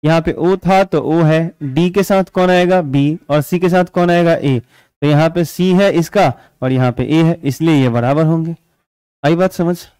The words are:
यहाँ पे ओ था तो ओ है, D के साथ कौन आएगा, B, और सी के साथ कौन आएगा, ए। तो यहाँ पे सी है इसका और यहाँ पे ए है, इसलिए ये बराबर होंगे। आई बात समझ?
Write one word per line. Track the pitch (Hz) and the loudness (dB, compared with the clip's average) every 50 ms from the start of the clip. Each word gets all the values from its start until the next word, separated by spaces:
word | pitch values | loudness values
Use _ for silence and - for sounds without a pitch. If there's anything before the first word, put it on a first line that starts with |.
| - | 0
यहाँ | 151 165 165 | 0 0 0
पे | 160 170 151 | 0 -2 -6
ओ | - 147 175 190 190 | -2 0 -2 -2 0
था | - 170 190 190 196 | 0 0 2 2 2
तो | 190 - 156 | 0 -2 -4
ओ | - 135 156 170 | -2 0 0 2
है, | 170 156 156 160 165 165 - _ 151 | 2 2 2 0 -2 -4 -8 _ -10
D | 139 131 147 170 180 | -6 -2 0 -2 0
के | 175 202 196 | 0 -2 -2
साथ | - 202 190 190 - _ | 0 0 0 0 -2 _
कौन | 190 185 185 | -2 0 2
आएगा, | 180 180 180 175 185 185 | 2 2 2 2 2 0
B, | 170 143 131 139 139 147 151 175 _ _ | 0 0 0 0 0 0 -2 -4 _ _
और | 147 151 | -2 -2
सी | 143 - - 180 | -2 -2 -2 0
के | 180 180 | 0 2
साथ | 170 185 180 175 _ | 2 2 0 0 _
कौन | 185 175 175 | -2 0 2
आएगा, | 175 170 175 170 165 | 2 2 2 2 0
ए। | - - 143 135 120 - _ _ _ _ _ _ _ | 0 0 -2 -2 -2 -4 _ _ _ _ _ _ _
तो | - 143 | -2 0
यहाँ | 151 147 156 165 | 2 2 2 2
पे | 160 170 175 | 0 -2 -4
सी | 147 - - 175 185 185 | -4 -2 -2 0 2 2
है | 180 202 196 - | 2 2 2 2
इसका | 165 165 - - 208 185 143 120 - - _ _ _ | 0 -2 -2 0 0 2 2 0 -4 -12 _ _ _
और | - 131 | -4 -2
यहाँ | 131 131 127 123 | 0 0 0 0
पे | 117 - 131 | -2 -2 -4
ए | - 147 160 165 | -2 0 2 2
है, | 160 170 - - | 2 0 -2 -4
इसलिए | 139 127 - 160 165 160 | -6 -6 -2 -2 0 2
ये | 143 131 123 | 2 2 2
बराबर | 117 120 117 123 143 151 160 | 0 0 0 0 0 0 0
होंगे। | 156 165 165 160 165 170 - _ _ _ _ _ _ _ _ _ _ _ _ - | 0 0 -2 -2 -6 -8 -12 _ _ _ _ _ _ _ _ _ _ _ _ -2
आई | 147 165 | -2 0
बात | 170 185 190 - | 0 0 -2 -2
समझ? | - 180 170 180 170 - - _ _ | -2 -2 -2 -2 -4 -8 -20 _ _